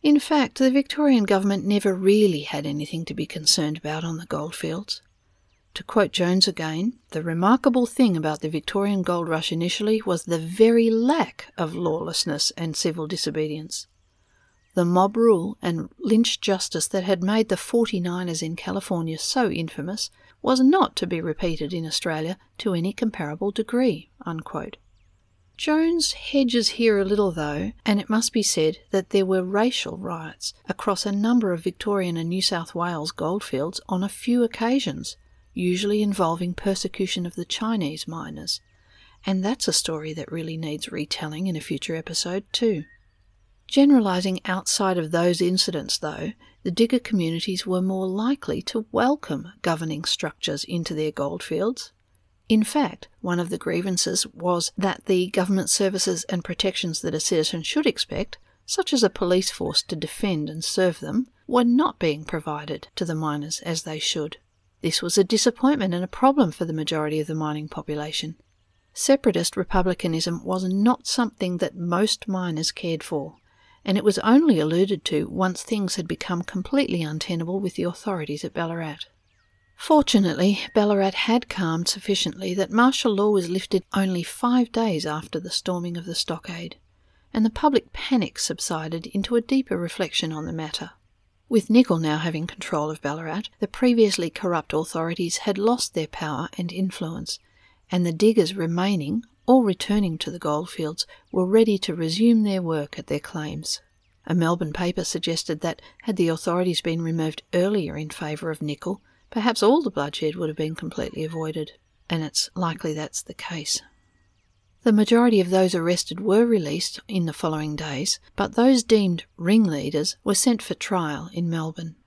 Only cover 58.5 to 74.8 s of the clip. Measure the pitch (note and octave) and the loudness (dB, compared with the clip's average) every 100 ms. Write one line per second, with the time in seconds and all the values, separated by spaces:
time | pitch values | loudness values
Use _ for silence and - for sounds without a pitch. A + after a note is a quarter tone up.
58.5 | _ - - F#4 C4+ A3+ - F#3 F3+ F#3 | _ -6 -2 2 4 2 2 2 2 0
59.5 | - E3 - - D#3+ D#3+ - G3+ E3 D3+ | -4 -2 -2 -4 -8 -8 -4 -2 -2 -4
60.5 | D#3 - - F#3 D#3+ D#3 G#3 C4 _ - | -6 -4 2 0 0 -4 -4 -4 _ -2
61.5 | B3 A#3+ A#3+ D#4+ - E3 D3 D#3 E3 D#3 | 2 4 4 2 0 -2 -2 -4 -8 -6
62.5 | D3 D3 D#3 - - E3+ D#3+ D#3 D3 D3 | -8 -8 -10 -10 -6 -4 -2 -2 -4 -6
63.5 | - - D#3+ E3 D#3 D3+ E3+ D3+ - _ | -8 -4 -6 -6 -6 -4 -4 -6 -10 _
64.5 | _ _ _ E3+ - F3 G#3 F#3+ A3 - | _ _ _ -4 -2 0 2 4 4 2
65.5 | A#3 B3+ C#4+ F#3+ F3 F#3 - C4 C#4 G3 | 2 2 2 0 -2 -4 2 2 4 2
66.5 | - E3 D#3 D3+ D#3+ D3+ D#3 D3+ D#3 D3+ | 2 -4 -4 -2 -2 0 -2 -2 -2 -2
67.5 | D3+ D3+ - - D3 D3+ D#3 D#3 E3 _ | -4 -8 -10 -8 -6 -6 -6 -8 -12 _
68.5 | _ _ _ _ - - C#4 - F3 E3+ | _ _ _ _ -4 2 4 4 2 -2
69.5 | - F3+ F#3+ F3+ F3+ F3 E3 E3+ E3+ - | -2 0 2 2 0 -2 -2 -2 -4 -4
70.5 | F#3 F#3 F#3+ A3 B3+ - - A#3 _ F#3 | -4 -2 2 2 2 -2 -2 -2 _ -4
71.5 | F3+ F#3 - F3 F3 G#3+ - - F#3+ F3+ | -2 -2 -2 -2 2 2 0 -2 -4 -2
72.5 | D#3 D#3+ - F3 D#3+ - D3+ D3+ - _ | -2 -4 -4 -4 -4 -4 -6 -6 -12 _
73.5 | _ _ _ - G3 G#3 G3 - C4 D#4+ | _ _ _ -2 2 2 2 6 6 8
74.5 | F#3 D3+ E3+ | 4 4 4